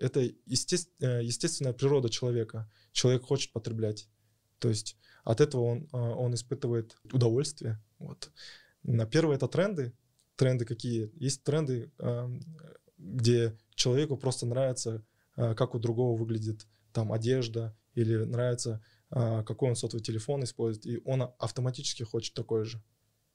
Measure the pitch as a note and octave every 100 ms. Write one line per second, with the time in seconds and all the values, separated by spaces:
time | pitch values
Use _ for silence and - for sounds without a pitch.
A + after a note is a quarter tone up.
0 | B2+ C#3+ B2 - - C3 - F3+ - _
1 | B2+ A#2+ A#2 A#2+ E3 - C3+ B2 C#3 C#3+
2 | A#2+ - B2 A#2+ A2 A2+ A2 _ _ -
3 | B2 B2+ B2 C#3 - A2+ A2+ A2 A2 G#2+
4 | - _ _ _ _ _ A#2+ G#2+ - -
5 | _ - - A2 D3 B2+ A#2 A#2+ - B2
6 | A#2 A#2 B2 A#2+ - A#2+ B2 A#2 A2+ -
7 | - C3 A#2+ A#2+ D3 - A#2 A2 - _
8 | - - - - - - - _ - A#2
9 | A2 D#3 E3 C3+ B2 C#3+ G3+ F3 A#2+ -
10 | _ _ _ - C3 B2+ A#2 A#2 B2 A2+
11 | G#2+ - C3 C#3 - D3+ D3 B2 - -
12 | A#2+ A#2+ B2 A#2+ E3 D#3 - - _ _
13 | F#2 B2+ A#2 A#2+ A#2 A2+ _ - B2+ C3
14 | D3+ C3 C3 - A#2+ B2 C3+ B2 A#2 A2+
15 | - _ _ - A#2 A2 B2 A#2+ A#2 A2+
16 | B2+ A2+ A2+ A2+ G#2+ A2 - _ _ -
17 | A2 A2+ A#2 C3 A2+ A2+ A2+ - _ A#2+
18 | A2 A2 A2 A#2+ B2 A#2+ A#2+ A2 - _
19 | _ B2+ A#2 A2+ G#2+ A2+ B2+ A2+ A#2 A#2
20 | A2 A2 B2 C#3+ B2 - A#2 G#2+ - A#2
21 | - C3 B2 - A#2 - B2+ A#2+ - -
22 | A#2 A#2 - - A2+ A2+ A2 A2+ - _
23 | _ _ _